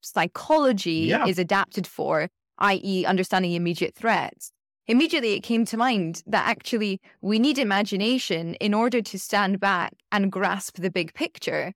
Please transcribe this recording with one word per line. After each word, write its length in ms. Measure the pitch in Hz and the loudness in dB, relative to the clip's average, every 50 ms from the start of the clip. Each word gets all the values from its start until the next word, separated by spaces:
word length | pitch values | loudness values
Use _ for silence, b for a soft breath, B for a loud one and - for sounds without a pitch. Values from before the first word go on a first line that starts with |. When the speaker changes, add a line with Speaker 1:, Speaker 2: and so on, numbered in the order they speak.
Speaker 1:
psychology 1080 | - - - - 165 175 _ - - - 320 311 294 262 247 196 - 170 165 160 165 165 | -16 -4 -2 -2 -2 -2 _ -10 0 2 4 4 6 4 2 2 0 -2 0 0 2 2
Speaker 2:
Yeah. 160 | - - - | 2 2 2
Speaker 1:
is 120 | 190 185 175 | 0 0 0
adapted 480 | 180 165 196 196 190 _ - - 180 | 0 2 2 0 0 _ -4 -8 -8
for, 420 | - - - - 139 160 156 156 180 _ _ _ _ _ | -6 -6 -6 -2 0 0 0 0 -2 _ _ _ _ _
I 240 | - - 202 196 190 - | 0 2 2 2 0 -2
E, 220 | 196 190 185 175 | -2 -2 0 2
understanding 480 | - 180 185 185 - - 185 185 175 175 | 2 2 2 0 0 0 0 0 0 0
immediate 420 | 170 175 170 170 156 175 - - | 0 0 -2 0 -2 -4 -4 -4
threats, 580 | - - 226 214 175 139 - - _ - - _ _ _ _ _ _ _ | -4 0 0 0 0 0 -4 -10 _ -20 -20 _ _ _ _ _ _ _
immediately 460 | - 226 247 311 330 - 311 240 226 202 | 2 4 4 4 4 2 0 0 0 -2
it 80 | - | -2
came 240 | - - 233 226 233 | -2 0 0 0 0
to 120 | - - | 0 0
mind 460 | 220 233 262 247 208 175 160 165 - - | 0 0 2 2 0 0 -2 -4 -8 -6
that 200 | - 208 196 - | -2 0 0 0
actually 540 | - 226 - - - - 226 214 208 190 196 b b b b | 0 -2 -4 -4 -4 -2 0 0 0 -2 -4 b b b b
we 180 | - 185 214 220 | -2 0 2 4
need 200 | 240 285 302 262 | 4 4 4 2
imagination 960 | 277 208 196 196 214 196 208 185 202 226 254 254 - - 185 165 165 165 170 | 0 0 0 0 0 0 -2 0 0 2 0 0 0 -2 -4 -4 -4 -6 -6
in 180 | - - 208 208 | -4 -2 0 2
order 260 | 214 226 240 220 240 208 | 2 2 2 2 0 -2
to 160 | - - 190 | -2 -10 -10
stand 400 | - - - 202 208 190 202 190 | -8 -2 0 0 2 2 0 0
back 340 | 196 196 196 175 170 - - _ _ _ - | 2 0 0 0 -2 -4 -8 _ _ _ -2
and 180 | 208 196 196 | 0 0 0
grasp 460 | 190 190 196 185 185 196 - - - | 0 0 0 0 -2 -2 -6 -10 -10
the 140 | - 175 190 | -6 -6 -4
big 240 | 185 185 170 165 _ | -2 -2 -4 -4 _
picture 580 | - 311 349 _ - - - 160 151 143 175 196 | -6 -6 -6 _ -8 -6 -4 -4 -2 -4 -6 -8